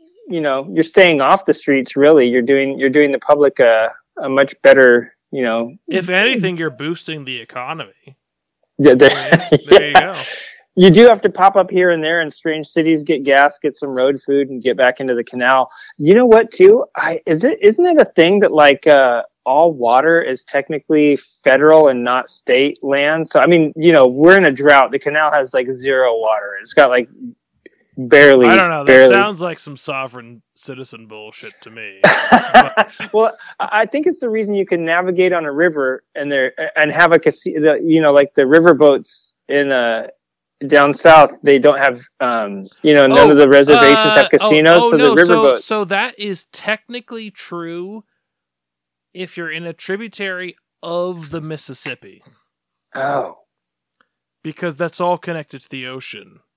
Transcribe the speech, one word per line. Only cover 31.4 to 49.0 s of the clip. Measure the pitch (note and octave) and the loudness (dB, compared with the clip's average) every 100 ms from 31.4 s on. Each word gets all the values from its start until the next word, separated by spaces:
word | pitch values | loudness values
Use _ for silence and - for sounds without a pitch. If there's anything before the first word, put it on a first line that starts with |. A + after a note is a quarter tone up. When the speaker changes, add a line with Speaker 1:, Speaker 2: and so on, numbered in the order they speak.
| A2+ _ | -20 _
Speaker 2:
to | A2+ | -20
me. | A2+ G#2+ F#2+ | -20 -20 -6
Speaker 1:
<laughs> | - - - A#3 - A3+ B3 - - - - | -4 -4 -2 -4 2 2 2 -2 -6 -8 -6
Well, | G#3+ A3+ - - - | -2 -2 -6 -20 -12
I, | - G#3+ | -6 -4
I | A3+ | -4
think | C#4+ D#4+ | -4 -4
it's | D#4 | -6
the | A#3+ | -6
reason | A3 G#3 | -6 -4
you | G3+ F#3+ | -6 -4
can | F3 | -6
navigate | E3 E3+ F#3 F3+ F#3 | -4 -4 -4 -2 -2
on | F3 | -2
a | D3+ | -6
river | C#3+ F3 D3+ C3 C3 _ | -4 -4 -2 -6 -8 _
and | D3+ C#3+ | -12 -6
there, | C#3 C3 - D#3+ - | -4 -4 -6 -10 -4
and | D3+ | -2
have | D#3 E3+ | 0 2
a | E3 | 2
casi-, | D#3 - F3+ D#3 | 0 -4 -8 -2
the, | D#3 D3 | 0 0
you | E3 D#3+ | 0 0
know, | D3+ | 2
like, | C#3+ C#3+ | 2 2
the | - | -2
riverboats | C3 D#3+ E3+ C#3 D3 C3+ - - - _ - | 2 4 4 4 2 2 -6 -20 -20 _ -6
in, | C#3+ C#3 | -4 -2
uh, | C3 A#2 A2+ - _ _ _ _ _ C3+ | -2 -2 -6 -10 _ _ _ _ _ 0
down | D3 C#3+ | 2 2
south, | C#3 E3+ D#3+ C#3 - | 4 6 6 6 2
they | D3 C#3 | 2 4
don't | D3 C3+ | 2 2
have, | C#3 B2 _ _ | -2 -4 _ _
um, | B2+ A#2 G#2 G2 F#2+ _ | -6 -6 -8 -12 -18 _
you | D#3 | 2
know, | D3 C3+ | 4 4
none | C#3 D3 | 6 6
Speaker 2:
Oh, | |
Speaker 1:
of | D3 | 6
the | C#3+ | 6
reservations | C#3 C#3+ D3 C#3 C#3 | 6 6 4 6 4
Speaker 2:
uh, | G#3+ G#3+ | 2 2
Speaker 1:
have | - | 2
casinos, | C#3+ G#3+ D#3 D#3+ E3+ | 0 2 2 4 4
Speaker 2:
oh, | D#3 | 4
oh, | |
Speaker 1:
so | D3+ | 2
Speaker 2:
no, | D3 | 2
Speaker 1:
the | C#3+ F3 | 2 2
Speaker 2:
so, | |
Speaker 1:
riverboats. | F3 C#3 B2 | 4 2 0
Speaker 2:
so | - G#3+ | -4 -6
that | F#3+ G3 A#3+ - | -4 -4 -6 -10
is | G#3 F3+ | -12 -12
technically | - - G#3 G#3+ _ A#3+ A#3+ A3+ G#3+ | -14 -12 -8 -10 _ -20 -16 -18 -18
true | - - F3 E3 E3+ F#3 G#3+ _ _ _ _ _ _ _ _ _ _ | -20 -16 -14 -12 -14 -14 -16 _ _ _ _ _ _ _ _ _ _